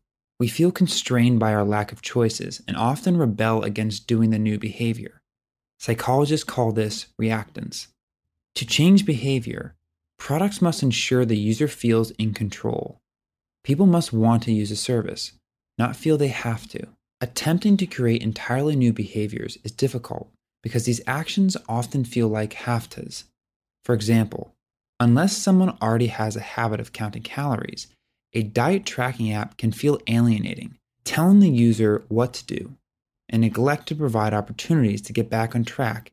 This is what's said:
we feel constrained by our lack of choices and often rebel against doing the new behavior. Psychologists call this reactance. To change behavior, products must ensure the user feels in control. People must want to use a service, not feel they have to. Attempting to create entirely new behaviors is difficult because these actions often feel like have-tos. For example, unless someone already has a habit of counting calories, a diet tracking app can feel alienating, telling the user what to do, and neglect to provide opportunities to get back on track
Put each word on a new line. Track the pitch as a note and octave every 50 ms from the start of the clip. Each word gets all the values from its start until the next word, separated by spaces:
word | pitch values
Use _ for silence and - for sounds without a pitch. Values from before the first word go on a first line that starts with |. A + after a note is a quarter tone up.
| _ _ _ _ _ _ _ -
we | B2 A#2
feel | - - E3 F3+
constrained | F3+ - F#3 E3 - - - - B2 B2 A#2 B2 B2 A2+
by | A2 A2 G#2+
our | G#2 G2+
lack | G2+ G#2+ G#2+ G#2 - -
of | - -
choices | - - B2 A#2 A2 A2 - - F#2+ - - - -
and | G2+
often | D2 A2+ A#2+ C#3 D3+ - F#3+ F3
rebel | F3 D#3 A#2+ G2+ G#2 A2 A2+ A2+ A2 G#2
against | G#2 G2+ G#2+ A2 A2 G#2 - -
doing | - A#2 A2+ A2+ A2
the | A2 G#2+
new | G#2+ A2 G#2+ G2+
behavior. | G#2+ G#2+ G2+ - A#2 A#2 A2+ A#2 G2+ - - _ _ _ _ _ _ _ _ _ _ _ _ -
Psychologists | - - A#2 A2+ - - B2+ C3+ D3 C#3+ D#3 D3+ -
call | - - - A#2+ A2+ G#2+
this | A2 G#2+ G#2+ G#2+ - - - _ -
reactance. | A2 A2 A2 A2 G#2 - - - - - - - - - _ _ _ _ _ _ _ _ _ _ _ _ -
To | - C3
change | - - - D3 F3 G3 G3+ G3+
behavior, | G3+ D3+ A2+ A2+ C#3 C3+ B2+ A2+ A#2 - - - - - _ _ _ _ _ _ _ _ -
products | - - C#3 D#3 F#3+ G3+ G3+ -
must | F#3 E3+ D#3 - -
ensure | C3+ A#2 - - - C3 B2 B2+
the | A2+ A#2 G#2
user | G#2 G#2+ A2 A2 D3 D3
feels | - - - A#2+ A2+ A2+ A2+ A2 -
in | - A2 A2 G2+
control. | - A2 G2+ - - - A2+ A2+ - - - - _ _ _ _ _ _ _ _ _ _ _ _ _ -
People | - C#3 C#3+ G3
must | F#3+ F3 E3+ E3 - -
want | A2 A2 A2+ A#2 A#2 A#2
to | - A2+
use | G#2+ G#2+ G2+
a | G#2+
service, | G#2 - - B2+ A#2 G#2 - - - - - - _ _ _ _ _ _ _ _ -
not | A2+ B2+ -
feel | - - D#3+ D#3 C#3+
they | D3 C#3
have | A#2+ - - A#2+ A2+ A2 - -
to. | - - - - _ _ _ _ _ - -
Attempting | A#2+ - - - D#3+ D#3+ F3+ - G#3+ G3+ F#3+
to | F#3+
create | E3 - - B2 A#2 A2+ - -
entirely | A2 A2 - - - A#2+ C3 C#3 D3+ D3+
new | C3+ B2+ A#2+ A2+
behaviors | A2 A2 - - A2 G#2+ G#2 A2 - - - - - -
is | A2+ -
difficult | - - C3 - B2 A#2 - - - - - _ _ _ _ _ _ -
because | A#2 - A#2+ G#2+
these | A#2+ A#2+ A#2 -
actions | - C3 C#3+ D#3+ - - - G3 F#3+ F#3 - -
often | - A2+ A#2+ A#2+ A#2+ - C#3+ B2+
feel | A#2+ - B2 A#2 A2
like | G#2+ G#2+ G#2+ G#2+ -
have-tos. | - - - A#2+ A#2 A#2 - - - - - - - - _ _ _ _ _ _ _ _ _ _ _ _
For | - B2
example, | G#2+ G#2 A2 A2+ A2+ A2+ G#2+ - - - - _ _ _ _ _ _ _ _ _ -
unless | B2 A#2+ A#2 C3+ E3+ G3 G3
someone | - - G3 F#3+ F#3 F#3 F3+ - - G#2+
already | A2+ A2+ A#2 B2
has | A2+ - - A2 A2 G#2
a | G#2+
habit | G#2 - - - A#2 A2+ G#2+ G#2+
of | A2+ - -
counting | - A2 G#2+ G#2 A2+ A2
calories, | - - - C#3+ C#3+ B2+ - - - - - - - _ _ _ _ _ _ _ _ -
a | A#2 A2
diet | G#2 G#2 A#2+ A#2 D3+ F#3+ G3 G3
tracking | - - - B2 B2+ B2 A#2 A#2 A2 G#2+
app | G#2 G#2 G2+ _
can | - - A2+ G#2+
feel | - - D3 C#3+ - -
alienating, | - A2+ A#2 A#2+ A#2+ A2+ G#2 - - F2+ - - - - _ _ _ _ _ -
telling | - - - D#3+ F3+ G3 G#3
the | G3+ F3
user | C#3 A#2+ A#2 A#2 A2+ G#2+ A2 G#2+ G#2 G#2 - -
what | G#2+ A2+ A#2+ A#2+ -
to | - -
do, | - - - - - C3+ - _ _ _ _ _ _ _ _ _ -
and | - A2+ A2+
neglect | A2 G2+ - A#2+ C#3 D3 D3 - -
to | D#3+
provide | D3+ D3+ C3+ A2+ A2 G#2+ G#2+ G#2+
opportunities | G#2 G2+ - A2 - - - E3+ D#3+ B2 G#2+ G2+ G#2 G#2
to | - A2
get | - A2+ -
back | A#2 A2+ A2+ A2+ A2+
on | A#2 A2+
track | - - - C3 A2+ G#2+ - - -